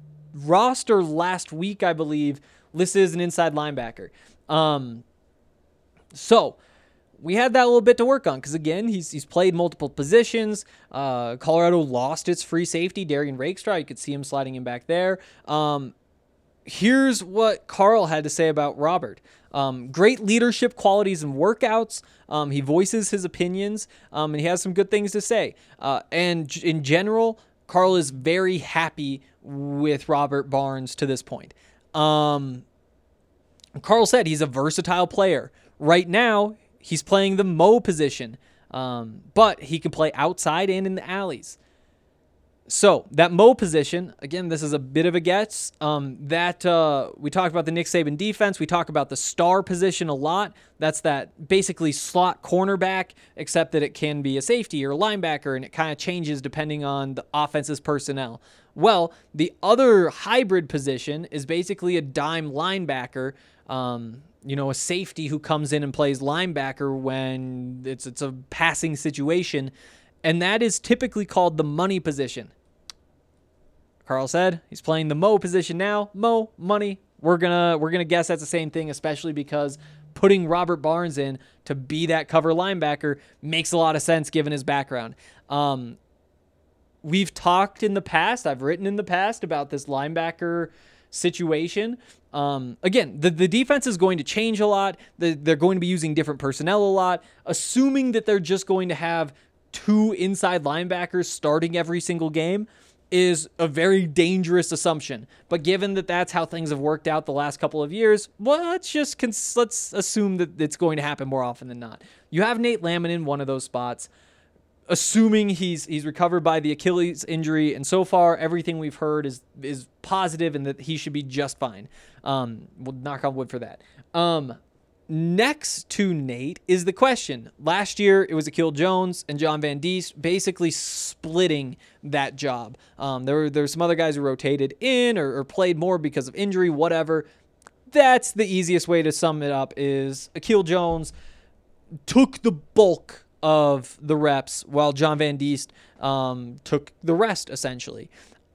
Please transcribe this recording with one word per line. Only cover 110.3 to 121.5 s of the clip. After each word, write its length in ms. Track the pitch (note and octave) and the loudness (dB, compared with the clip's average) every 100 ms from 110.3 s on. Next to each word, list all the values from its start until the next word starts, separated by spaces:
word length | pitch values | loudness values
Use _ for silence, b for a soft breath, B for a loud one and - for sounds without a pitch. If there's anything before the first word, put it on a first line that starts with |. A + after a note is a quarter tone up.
| F3+ | 0
that 220 | E3 - | -4 -2
it's 160 | D3+ - | -4 0
going 220 | E3+ D#3 | 0 0
to 60 | |
happen 240 | D3 D3 C3+ | -4 -6 -4
more 160 | C3+ | -2
often 240 | B2 B2 B2+ | -4 -8 -14
than 120 | A#2+ | -16
not. 240 | A2+ - b b b | -16 -20 b b b
You 100 | D#3+ | -2
have 180 | A3 A#3 | 0 0
Nate 220 | A#3+ A3 | 0 0
Lamb 240 | E3+ E3+ E3+ | -2 -2 -2
in 180 | E3+ | -4
one 160 | D3 C#3+ | -2 -4
of 80 | C3+ | -4
those 160 | C3 | -6
spots. 460 | - B2 B2 A#2+ - b b b b b _ _ - | -6 -6 -6 -8 -14 b b b b b _ _ -4
Assuming 640 | - - G#3+ A3 G#3+ G3+ | -2 2 4 4 4 2
he's, 360 | F3 F#3 D#3+ - | 0 -2 -4 -6
he's 200 | D3+ D3+ | -6 -6
recovered 360 | - F3 F3 | 0 2 2
by 180 | D#3+ D#3+ | 2 2
the 120 | D3+ | 0
Achilles 520 | D3 F#3 F3+ F3 C#3+ | 0 0 2 0 -2
injury, 500 | - E3 D#3 D#3 D3+ | -6 -4 0 2 0
and 140 | C3+ C3+ | -2 0
so 160 | F#3 | 0
far 340 | F3+ F#3 E3+ E3+ | 4 4 4 4
everything 400 | D#3+ E3+ E3 D#3+ | -2 -2 -4 -6
we've 200 | D3+ - | -8 -4
heard 280 | D#3 D3+ C#3+ | -4 -2 -4
is, 160 | B2+ _ - | -10 _ -12
is 240 | C3+ C3+ B2 _ | -10 -10 -12 _
positive 520 | - F#3+ F3+ D#3+ E3 C#3+ | -4 -2 -2 -2 -2 -2
and 80 | C#3 | -6
that 140 | C3+ | -8
he 140 | C#3 D#3 | -8 -8
should 180 | D3+ | -6
be 100 | D3 | -8
just 340 | C3+ C3+ C#3 | -6 -4 -6